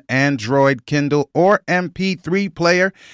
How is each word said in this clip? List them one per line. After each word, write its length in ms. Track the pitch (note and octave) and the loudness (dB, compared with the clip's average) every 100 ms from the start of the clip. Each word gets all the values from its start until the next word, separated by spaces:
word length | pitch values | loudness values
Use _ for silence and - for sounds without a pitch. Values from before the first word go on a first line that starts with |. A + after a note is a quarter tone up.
| - | -4
Android, 760 | C3 C#3+ C3+ G#2+ C#3 C3+ C3+ - | -2 0 -2 -2 2 2 0 -4
Kindle, 440 | D3 C#3+ D3 C3+ | -4 0 -2 -2
or 280 | D3 F#3 G#3 - | 0 2 2 0
M 200 | F3+ F3+ | -4 -4
P 260 | - F#3+ F3+ | -4 -4 -4
three 340 | D#3 G3 G3+ | -4 -4 -4
player. 420 | - E3+ F3+ F#3+ - - | -2 0 2 0 -4 -20